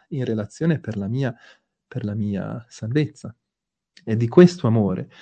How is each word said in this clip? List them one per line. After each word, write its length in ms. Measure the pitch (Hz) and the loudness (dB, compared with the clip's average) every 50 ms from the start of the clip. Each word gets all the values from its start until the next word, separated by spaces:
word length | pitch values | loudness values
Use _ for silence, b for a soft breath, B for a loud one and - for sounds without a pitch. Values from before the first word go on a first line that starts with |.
| _ _ | _ _
in 140 | 180 135 127 | -8 -6 -4
relazione 560 | 120 113 110 104 - - - 156 170 160 123 | -4 -4 -4 -6 -8 -8 -6 -2 -2 -2 -2
per 160 | - 113 107 | -4 -8 -8
la 120 | 101 101 | -6 -6
mia, 280 | 98 117 131 139 120 113 b b b b b b _ _ _ _ | -6 -4 -4 -4 -4 -6 b b b b b b _ _ _ _
per 200 | _ - 123 - | _ -12 -10 -8
la 100 | 104 104 | -6 -6
mia 500 | 110 104 104 101 95 95 107 113 123 117 _ | -6 -6 -4 -4 -6 -6 -8 -10 -12 -14 _
salvezza. 680 | - - 113 110 123 151 151 107 - - - - - _ _ _ _ _ _ _ _ _ _ _ _ - | -16 -12 -10 -4 -2 -2 -2 -2 -6 -14 -18 -20 -20 _ _ _ _ _ _ _ _ _ _ _ _ -16
È 140 | _ - 110 | _ -4 -2
di 120 | 113 117 | 0 0
questo 380 | 117 - 180 180 175 - - - | 6 8 8 8 8 6 2 0
amore 460 | 117 113 113 104 95 92 95 123 B B B | 0 2 2 2 0 -2 -6 -8 B B B